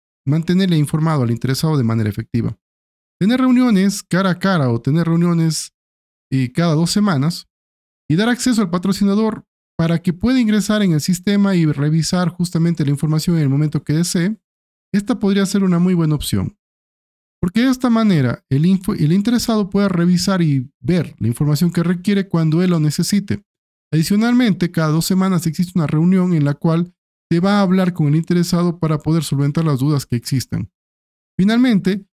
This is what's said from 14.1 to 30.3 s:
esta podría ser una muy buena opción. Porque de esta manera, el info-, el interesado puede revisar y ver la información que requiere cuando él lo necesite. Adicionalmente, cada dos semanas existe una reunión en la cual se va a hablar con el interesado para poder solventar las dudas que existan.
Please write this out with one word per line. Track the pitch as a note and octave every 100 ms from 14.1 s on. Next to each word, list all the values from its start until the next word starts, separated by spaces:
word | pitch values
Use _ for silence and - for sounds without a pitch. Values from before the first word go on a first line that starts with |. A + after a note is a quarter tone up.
| F3+ F3+ A3 _ _ _ _ _
esta | G3+ G#3 B3
podría | G3 G3+
ser | G3 G3+
una | F#3+ E3+
muy | F3+
buena | F3 D#3+
opción. | D3 - G2 - - _ _ _ _ _ _ _ _
Porque | F3+ A3+
de | C4
esta | B3+ B3
manera, | A3+ A3 D#3+ B2 - _
el | C3+
info-, | F3 F#3+ -
el | G3+ D3+
interesado | F#3+ A3 B3 - A3 G#3
puede | G3+ G3+
revisar | F3 F3 F3 G3 F#3
y | D#3+ C3+ B2+ _
ver | B2 F3 C3+ -
la | A2
información | - D3 D3 F3
que | E3+
requiere | E3+ F3+ G#3 G3 G3
cuando | E3 D#3+ D#3+
él | F#3
lo | E3+
necesite. | D3+ D#3+ E3+ G3+ G3+ G2+ - _ _ _ _
Adicionalmente, | D#3 D#3+ G#3 A#3 B3 A#3+ F3 E3+
cada | E3 D#3
dos | D#3+
semanas | - F#3+ F#3+ F3 E3
existe | D3+ F3
una | F#3 D3
reunión | D#3 F3 F#3+ F3+
en | E3
la | C#3+
cual | C#3+ E3+ D#3+ F3 _ _ _ _
se | E3+
va | F#3+ G3+
a |
hablar | F#3+ F#3 F#3
con | F3 D3
el | D#3
interesado | D#3+ F3 E3+ F3 F3 E3
para | D#3+ D3+
poder | D3+ E3
solventar | D3 C#3 C#3+ D#3
las | E3 C3
dudas | C#3+ C#3+ -
que | A#2+
existan. | -